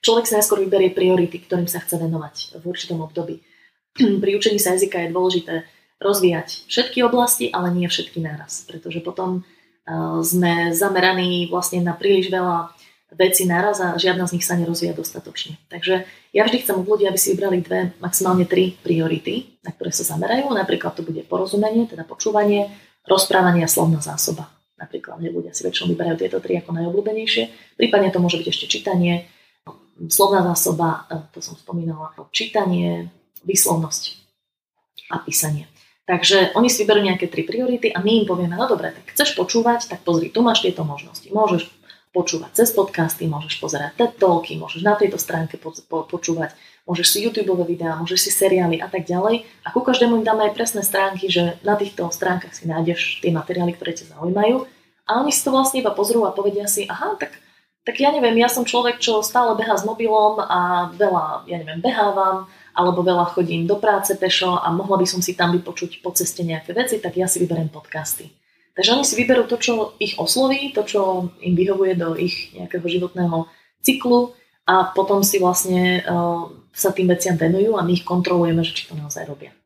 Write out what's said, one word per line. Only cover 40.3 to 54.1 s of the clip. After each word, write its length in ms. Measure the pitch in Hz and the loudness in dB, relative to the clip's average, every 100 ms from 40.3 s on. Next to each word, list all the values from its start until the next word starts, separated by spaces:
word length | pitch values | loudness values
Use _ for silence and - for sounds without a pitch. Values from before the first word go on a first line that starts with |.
tu 80 | - | 0
máš 240 | 233 220 185 | 2 4 0
tieto 160 | 180 | -2
možnosti. 480 | 156 143 - - - | -6 -6 -14 -20 -6
Môžeš 400 | 202 214 175 - _ _ - _ | 0 2 2 -2 _ _ -20 _
počúvať 520 | 180 175 160 - - | -4 -2 -4 -6 2
cez 80 | 233 | 2
podcasty, 520 | 220 190 - 160 - 165 | 4 0 0 -2 -2 -4
môžeš 320 | 147 156 - | -4 -6 -8
pozerať 280 | 156 147 147 | -6 -6 -6
ted 180 | - 233 - | 0 -2 2
Talky, 400 | 190 165 165 160 | 2 4 0 -10
môžeš 240 | - 165 | -10 -2
na 160 | 196 208 | 0 2
tejto 200 | 202 175 | 2 0
stránke 400 | - 165 160 - | -4 -4 -6 -8
po-, 160 | 160 160 - | -14 -16 -8
po-, 200 | 165 156 | -8 -6
počúvať, 480 | 175 170 165 151 - - _ - | -8 -4 -4 -4 -8 -20 _ -8
môžeš 200 | 175 175 | 0 0
si 120 | 202 220 | 0 -2
YouTubeové 400 | 214 190 180 170 | -2 -2 0 0
videá, 320 | 170 165 160 | -2 -4 -4
môžeš 280 | 170 185 - | -2 -2 0
si 40 | |
seriály 480 | - 196 185 175 160 | 2 2 4 2 0
a 80 | - | -4
tak 160 | 190 165 | -6 -4
ďalej.“ 400 | 175 202 233 - - | -2 0 0 -4 -16
A 40 | - | -4
ku 100 | - - | -2 0
každému 320 | 247 233 233 | 4 4 4
im 80 | 220 | 2
dáme 240 | 220 214 | 2 2
aj 60 | 208 | 0
presné 240 | 233 208 | -4 -2
stránky, 480 | 196 196 196 185 190 | -2 0 0 -2 -2
že 320 | 175 175 170 | 0 0 -2
na 160 | 202 208 | 0 0
týchto 320 | 202 - 175 | 0 -4 -6
stránkach 420 | - 190 180 - | -2 -2 -2 -4
si 120 | - 165 | -10 -6
nájdeš 560 | 160 165 170 - - | -2 0 0 -2 -2
tie 80 | - | -2
materiály, 440 | 165 156 180 175 170 | -2 -2 -2 -2 -2
ktoré 160 | - | -8
ťa 240 | 165 - | -8 -12